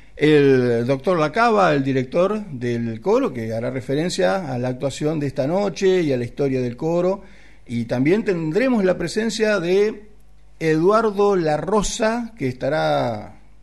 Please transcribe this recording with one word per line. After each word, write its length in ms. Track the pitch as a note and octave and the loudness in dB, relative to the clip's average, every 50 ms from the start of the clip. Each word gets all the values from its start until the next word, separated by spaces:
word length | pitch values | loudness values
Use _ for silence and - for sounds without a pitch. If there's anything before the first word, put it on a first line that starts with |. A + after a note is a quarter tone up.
| - - - | -20 -20 -4
el 720 | - D3 D3+ D3+ D3 C#3+ C#3 C3 B2+ B2 A#2+ A#2 A#2 A#2+ | 0 4 6 6 6 6 6 6 4 4 2 2 2 0
doctor 320 | A#2+ C#3 C3 - G3 F3+ E3 | 0 -2 0 0 0 2 2
Lacaba, 540 | D3+ D3+ - A3+ A#3 A#3+ A3 G3+ F#3+ E3 D3+ | 0 0 2 2 2 4 4 4 4 4 2
el 100 | C#3+ C3+ | 2 0
director 580 | C#3 C3 C3 B2 B2+ - F3 F3+ G3 G#3+ G#3+ G#3 | 0 0 -2 -2 -2 0 0 0 0 0 -4 -6
del 560 | F#3 C#3+ A#2+ B2 A#2+ A#2+ A#2 A#2 A#2 A2+ A2 | -10 -10 -6 -4 -4 -2 -2 -4 -4 -6 -4
coro, 320 | - F#3 A3 C4 C#4 C#3+ C3+ | -2 0 2 2 0 0 -4
que 180 | A#2+ A2+ A2+ | -6 -6 -6
hará 180 | A2 A2+ A#2 B2+ | -4 -4 -4 -4
referencia 800 | B2+ C3 A#2 - C3+ D3 D#3+ F3+ - - F3+ F3+ F#3+ F#3+ F#3 C#3 | -6 -6 -6 -4 -2 -2 -2 -2 -2 0 0 0 0 -2 -4 -4
a 80 | C3 A#2+ | -4 -4
la 100 | B2 B2 | -4 -4
actuación 520 | B2+ B2+ C#3+ C3+ - - D3+ D3+ E3 D3+ | -4 -4 -6 -6 -4 -4 -4 -4 -2 -2
de 60 | C#3+ | -4
esta 200 | C3+ - D3 C3 | -4 -4 -4 -2
noche 540 | C#3+ E3+ G3 G#3 G3 D3+ - G3 F#3 F#3 F3+ | -2 0 -2 -2 -2 -2 0 0 2 2 2
y 100 | E3+ D3 | 2 0
a 40 | C3 | 0
la 80 | B2 A#2+ | -2 -4
historia 380 | A#2 - - C#3+ C#3 C3 B2+ | -6 -4 -2 -2 0 0 -2
del 140 | B2+ A#2+ A#2 - | -2 -4 -6 -4
coro. 440 | D#3+ D#3+ E3+ F3 F3 F#3 F#3+ G#3 - - - - - - - - - | -4 -2 -2 0 0 -2 -2 -4 -8 -16 -20 -20 -20 -20 -20 -20 -12
Y 180 | - A#2 A#2 A#2 | -8 -6 -6 -4
también 400 | A#2 B2+ B2 C3+ D3+ F#3+ A3 - | -2 -2 0 2 2 2 2 2
tendremos 600 | G#3+ F#3 E3 E3 D#3 D#3 G3+ B3+ C4+ B3 G#3+ F#3+ | 0 -2 -2 -2 -2 0 0 0 2 2 2 2
la 140 | F#3 F3 D#3+ | 2 0 0
presencia 640 | E3+ E3 - G#3+ A3 A#3 - - G#3+ G#3+ G#3 G3 | -4 -4 -4 -4 -4 -2 -2 0 0 0 0 0
de 480 | E3 F3 F#3 G3 G#3 G#3+ A#3+ - - - - - - - - - - - - - | 0 2 2 2 2 2 -2 -6 -12 -20 -20 -20 -20 -20 -20 -20 -20 -20 -10 -4
Eduardo 800 | E3 D#3+ D#3 D#3+ E3 F#3+ G#3 A3 A3+ A3 G3 G3 G3+ G#3 G3+ | 0 0 2 4 4 4 4 4 2 2 2 2 2 2 2
La 200 | F#3 D#3+ D3+ D3+ | 2 2 0 0
Rosa, 800 | D3+ C#3+ F#3 G#3 G#3+ F#3 - - - A#3 A3 A3+ A#3+ A#3 A3 - | 0 0 0 0 0 0 -2 -2 -2 -2 0 0 -2 -6 -8 -8
que 120 | - C#3 B2+ | -6 -6 -6
estará 880 | B2 - C3 C3+ D3+ D#3 D#3 D#3 D3 C#3+ C3 A#2+ A2+ G#2 F#2+ - - - - - - - | -4 -4 -4 -2 -2 0 0 0 0 0 0 -2 -4 -6 -10 -12 -16 -20 -20 -20 -20 -20